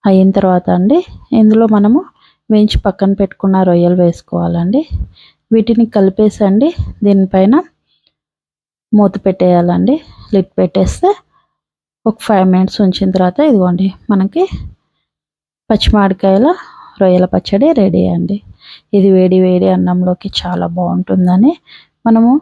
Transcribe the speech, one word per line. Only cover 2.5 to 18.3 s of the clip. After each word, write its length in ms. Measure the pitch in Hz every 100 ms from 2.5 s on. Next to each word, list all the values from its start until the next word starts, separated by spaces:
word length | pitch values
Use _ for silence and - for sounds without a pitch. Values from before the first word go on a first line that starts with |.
వేయించి 260 | 214 214 - 202
పక్కన 240 | 185 196 196
పెట్టుకున్న 400 | 196 - 196 190 185
రొయ్యలు 280 | 175 175 180
వేసుకోవాలండి. 800 | 175 165 _ 175 170 170 175 247 320 - - _ _ _ _
వీటిని 320 | 226 220 226 226 214
కలిపేసండి 720 | 190 190 214 - 202 202 294 349 - - 202
దీనిపైన 500 | 196 190 190 196 285 - _ _ _ _ _ _ _ _ _ _ _ _ 208
మూత 160 | 202 190 196
పెట్టేయాలండి. 720 | 185 180 175 175 175 190 311 - - - 196
లిడ్ 160 | 185 -
పెట్టేస్తే 520 | 185 196 190 - 370 415 _ _ _ _ _ _ _ _ 233
ఒక 60 | 220 -
ఫైవ్ 200 | 202 185
మినిట్స్ 260 | 185 185 - 196
ఉంచిన 240 | 180 190 185
తర్వాత 220 | 180 185 302
ఇదిగోండి 400 | 220 180 175 190 - -
మనకి 320 | 202 190 320 381 - - - _ _ _ _ _ _ _ _ _
పచ్చి 180 | - - 214
మామిడికాయల 500 | 196 190 196 190 269 370 - - - _
రొయ్యల 240 | 190 180 180 185
పచ్చడి 340 | - 202 294 294
రెడీ 240 | 196 175 180 175
అండి. 240 | 175